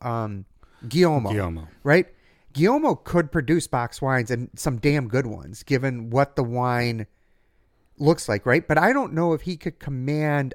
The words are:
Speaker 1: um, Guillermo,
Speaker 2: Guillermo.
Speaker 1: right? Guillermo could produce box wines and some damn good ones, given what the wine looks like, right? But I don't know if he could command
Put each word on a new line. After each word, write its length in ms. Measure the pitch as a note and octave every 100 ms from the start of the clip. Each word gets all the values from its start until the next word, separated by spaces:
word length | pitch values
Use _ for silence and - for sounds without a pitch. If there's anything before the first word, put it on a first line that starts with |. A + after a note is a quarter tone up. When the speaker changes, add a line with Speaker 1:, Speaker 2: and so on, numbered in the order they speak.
Speaker 1:
um, 440 | B2 A#2 G#2+ G2+ F#2 _ _ _ A2+
Guillermo, 440 | C#3 F3 D3 G#2
Speaker 2:
Guillermo. 360 | G#2 F2+ E2 D#2+ -
Speaker 1:
right? 240 | C#3 E3 - - _ _ _
Guillermo 420 | C3+ F#3 C#4+ D4+ D#3
could 360 | - F3 D#3
produce 360 | E3 B2+ E3+ -
box 340 | B2+ A#2+ -
wines 300 | C3+ C3 A#2
and 180 | A#2+ B2 -
some 220 | D#3 A#2+
damn 300 | D3 D3 A#2+
good 180 | B2 B2+
ones, 360 | G2+ D#2 G#2+
given 460 | - C3+ C3+ B2 A2+
what 260 | A#2+ C#3+ -
the 80 |
wine 600 | A#2+ B2 B2 B2 A#2+ A2+ G#2 _ _ _ _ _ _ _ _ -
looks 320 | D3 E3 -
like, 160 | G#2 C3
right? 220 | C#3 -
But 100 | D#3
I 160 | F#3+
don't 200 | C#4 A#3+
know 200 | D#3+ E3+
if 80 | D#3
he 160 | F3+ E3+
could 220 | F3+ -
command 720 | - C3 C3 D3+ D3+ D3 C3+